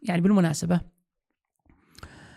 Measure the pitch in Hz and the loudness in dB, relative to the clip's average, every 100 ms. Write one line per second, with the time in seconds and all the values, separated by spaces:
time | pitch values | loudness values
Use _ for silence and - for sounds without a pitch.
0 | - 175 180 208 170 147 170 175 - _ | -6 0 2 2 2 -2 -2 -4 -4 _
1 | _ _ _ _ _ _ _ _ _ - | _ _ _ _ _ _ _ _ _ -20
2 | - - - | -20 -20 -20